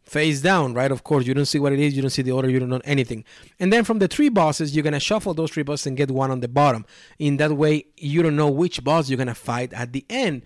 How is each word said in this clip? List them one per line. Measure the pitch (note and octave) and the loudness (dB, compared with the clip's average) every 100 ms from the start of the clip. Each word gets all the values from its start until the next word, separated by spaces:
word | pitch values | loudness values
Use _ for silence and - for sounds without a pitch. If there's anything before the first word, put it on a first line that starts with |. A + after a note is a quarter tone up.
face | _ D3 D#3+ C#3+ | _ 0 0 2
down, | E3+ F#3+ C3+ | 2 2 2
right? | A#2+ C3+ | 0 0
Of | B2+ - | -2 0
course, | D3 B2 | 0 2
you | |
don't | C3+ C#3 | 0 0
see | D3 | 0
what | C#3+ | 0
it | C#3 | 2
is, | D3 C3+ | 0 0
you | |
don't | C3 | -2
see | C3+ | -2
the | B2+ | -2
order, | B2+ C3 | 0 2
you | B2+ | 0
don't | B2+ | 0
know | B2+ | -4
anything. | - C#3 A#2+ A2+ - - - - | 0 0 0 -4 -12 -20 -20 -4
And | F#3 | 2
then | A#3 A3 | 2 2
from | A3 | 2
the | F#3 | 0
three | - D4 | 2 2
bosses, | G#3 D#3+ C#3+ D3+ D3+ | 4 2 0 -2 0
you're | |
gonna | D3 D3 | 0 -2
shuffle | - G#3 G3+ | -2 -2 -2
those | D#3+ D#3+ | -4 -4
three | D#3+ | -4
bosses | C#3+ D3 C#3+ | -4 -4 -4
and | C3 | -2
get | C#3 | -2
one | C3 C3+ | 0 -2
on | C3 | -2
the | A#2+ | -2
bottom. | C3+ D3 A2+ - - - - | 2 2 2 -6 -20 -20 -6
In | D3+ C#3 | -2 0
that | D3+ | 0
way, | C#3+ D3+ D3+ - _ | 2 2 2 -2 _
you | C#3+ D#3+ | -2 0
don't | E3 D3 | 2 2
know | D3+ | 2
which | C#3 F3 - | 2 0 -2
boss | B2+ D#3+ C3 | 0 0 0
you're | C3 | -2
gonna | B2 | -4
fight | A2+ - A#2+ B2 | -6 -6 -4 -4
at | G#2 A#2+ | -8 -8
the | C3+ - | -8 -6
end. | B3 A3+ C3 | -4 -2 -4